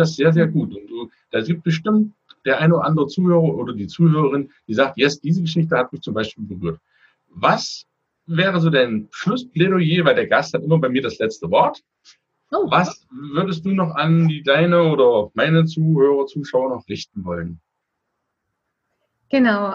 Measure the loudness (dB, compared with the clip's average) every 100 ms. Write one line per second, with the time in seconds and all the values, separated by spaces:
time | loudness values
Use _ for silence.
0 | 0 2 2 4 2 0 -4 -10 -14 -14
1 | -14 _ -6 -4 -2 -4 -2 -2 0 0
2 | 0 _ _ _ -2 2 2 2 0 0
3 | -2 0 2 2 2 -2 -6 -8 -8 2
4 | 2 4 0 -2 -6 _ -6 -2 0 2
5 | 0 0 -4 -2 -2 -2 0 -2 -2 -8
6 | -8 -6 -6 -8 -14 -8 -8 -10 _ _
7 | _ _ _ -2 0 0 -4 -14 _ _
8 | _ _ -6 -2 0 2 2 2 2 -2
9 | -8 -6 -4 -4 -4 0 2 2 2 2
10 | 2 2 2 0 0 -4 0 0 2 -2
11 | -4 -4 -4 -4 0 2 2 -2 _ _
12 | _ _ _ _ -6 -4 0 0 0 -6
13 | _ -16 -8 -4 -4 -4 -4 -2 -2 -2
14 | 0 2 2 0 0 2 4 4 2 4
15 | 4 4 -2 -2 2 2 2 0 0 4
16 | 4 2 -2 -8 -4 -2 -2 -6 -10 -12
17 | -12 -12 -8 -8 -8 -12 _ _ _ _
18 | _ _ _ _ _ _ _ _ _ _
19 | _ _ -4 2 2 2 -2